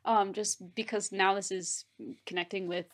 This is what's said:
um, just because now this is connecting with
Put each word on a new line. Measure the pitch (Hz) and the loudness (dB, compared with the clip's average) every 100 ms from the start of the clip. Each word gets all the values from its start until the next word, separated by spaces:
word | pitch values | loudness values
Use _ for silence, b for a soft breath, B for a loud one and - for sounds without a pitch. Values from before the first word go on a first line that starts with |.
um, | - 226 196 | 2 4 4
just | 190 208 - 180 | 0 -2 -4 -6
because | 202 214 214 196 | -6 -2 -2 0
now | 190 190 | 4 4
this | 196 190 | 4 0
is | 190 175 - - - 113 - - | -4 -4 -6 -8 -14 -14 -12 -6
connecting | 180 175 196 180 | -4 -2 -4 -2
with | 175 165 | -4 -6